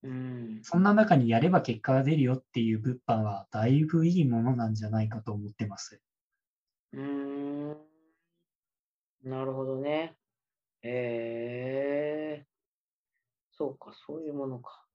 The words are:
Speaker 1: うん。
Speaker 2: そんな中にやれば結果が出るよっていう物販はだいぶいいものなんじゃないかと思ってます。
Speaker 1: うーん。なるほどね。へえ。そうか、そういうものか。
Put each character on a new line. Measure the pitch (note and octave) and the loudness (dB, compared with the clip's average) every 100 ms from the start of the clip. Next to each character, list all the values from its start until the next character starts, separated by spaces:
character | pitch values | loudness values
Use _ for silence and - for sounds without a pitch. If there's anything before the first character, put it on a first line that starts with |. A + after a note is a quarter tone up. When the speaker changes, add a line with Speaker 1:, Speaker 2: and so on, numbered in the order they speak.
Speaker 1:
う | - | -8
ん。 | B2+ B2+ B2 A#2 A2 | -8 -8 -8 -10 -10
Speaker 2:
そ | - F3 | -2 4
ん | |
な | G3+ | 6
中 | G#3 G#3+ D#3 | 6 6 6
に | A#2 | 6
や | A2+ | 4
れ | D3+ | 6
ば | F3+ | 4
結 | - A2+ | 2 -4
果 | - | 2
が | C3 | 2
出 | C3+ | 4
る | D#3+ | 4
よ | B2+ | 2
っ | B2+ _ | 0 _
て | - | -2
い | A2+ | 0
う | A2 | 0
物 | A2+ B2 | -2 -4
販 | - A2+ | -2 0
は | G#2+ G2 F#2+ | 0 -4 -8
だ | A2 A2+ | -2 4
い | C#3 | 4
ぶ | D#3 E3 E3 | 4 4 4
い | F3+ | 4
い | |
も | C#3+ A#2 | 4 2
の | A#2 | 2
な | B2+ A2+ | 0 -2
ん | G#2+ | -2
じ | G#2+ | -2
ゃ | |
な | A2 | -2
い | A2 | -2
か | A2 | -4
と | A2 | -8
思 | G#2 G#2 | -8 -8
っ | |
て | - G#2 | -8 -8
ま | F#2+ | -8
す。 | - G#2 _ _ _ _ _ _ _ _ _ | -16 -18 _ _ _ _ _ _ _ _ _
Speaker 1:
う | C3+ | -10
ー | |
ん。 | C#3 C#3+ C#3 C#3+ C#3+ C#3+ D3 D3+ D3+ _ _ _ _ E3+ _ _ _ _ _ _ _ _ | -6 -6 -6 -6 -6 -6 -8 -10 -16 _ _ _ _ _ _ _ _ _ _ _ _ _
な | C3 C3 | -10 -6
る | C3+ | -6
ほ | C3+ | -4
ど | C3 C3 | -4 -4
ね。 | C#3 D3+ E3 - _ _ _ _ _ _ | -2 -4 -4 -12 _ _ _ _ _ _
へ | A#2 B2 A#2+ A#2 A#2 A#2 A#2+ B2 B2+ C3+ C#3 C#3+ D3 D3+ D#3 D3+ | -8 -6 -4 -4 -6 -8 -8 -8 -6 -4 -2 -2 -2 -4 -6 -10
え。 | C#3+ _ _ _ _ _ _ _ _ _ _ | _ _ _ _ _ _ _ _ _ _ _
そ | _ C#3+ | _ -8
う | C3+ | -8
か、 | - - _ | -18 -20 _
そ | D3+ | -12
う | |
い | D#3 | -10
う | |
も | C#3+ C3+ | -8 -8
の | B2+ | -10
か。 | B2 - _ | -14 -20 _